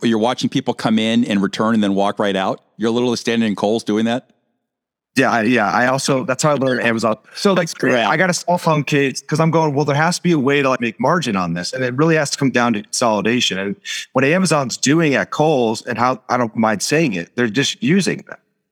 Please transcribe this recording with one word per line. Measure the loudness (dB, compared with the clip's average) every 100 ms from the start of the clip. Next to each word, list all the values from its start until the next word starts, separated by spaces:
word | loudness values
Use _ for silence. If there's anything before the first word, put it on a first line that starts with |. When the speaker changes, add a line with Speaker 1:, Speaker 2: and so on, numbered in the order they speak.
Speaker 1:
you're | 0 2
watching | 0 0 -2
people | -2 -4
come | -2 0 0
in | 2 0 2
and | 0
return | 0 0 0 2
and |
then | 2 0
walk | 0 0
right | -2 0
out? | -2 -4 _ -4
You're | -2
literally | 0 0 -2
standing | -2 0 0
in | 0
Kohl's | 0 -2
doing | -2 -2 0
that? | -2 -8 _ _ _ _ _ _ _ _ 0
Speaker 2:
Yeah, | 2
I, | 2
yeah. | 2 2 2
I | 2 0
also, | 0 0 -2
that's | -2 -2
how | 0
I |
learned | 0 0 0
Amazon. | 0 0 0 -2 _ -2
So, | 0
like, | 0 -2
Speaker 1:
That's |
great. | -2 0 2
Speaker 2:
I | 2 2
got | 0
a |
cell | -2 -2 0
phone | 2 0
case | 0 0 0 -4
'cause | -4 0
I'm | 2
going, | 2 0
"Well, | 0
there | 0 0
has | 0 0
to |
be | 0
a | 2
way | 2 2
to, | 2
like, | 0
make | -2 -2
margin | 0 0 0 -2
on | -2 -4
this." | -6
And | -6
it | -4 0
really | 2 2
has | 0
to | -2
come | 0
down | 2 0
to | 0
consolidation. | -4 -2 0 2 0 0 -2 -2
And | -6 -8 -10 -12 -4
what | 0
Amazon's | 2 2 2 0 -2 -2
doing | 2 2 2 2
at | 0
Kohl's, | 0 2 2 0 -2 -6
and | -2
how, | 0 -2 -2
I | -2
don't | -2 0
mind | 0 0
saying | 0 0 0
it, | -2 -6 -2
they're | -2
just | 0 -2 -2
using | 0 2 0 -4 -8
them. | -20 _ _ _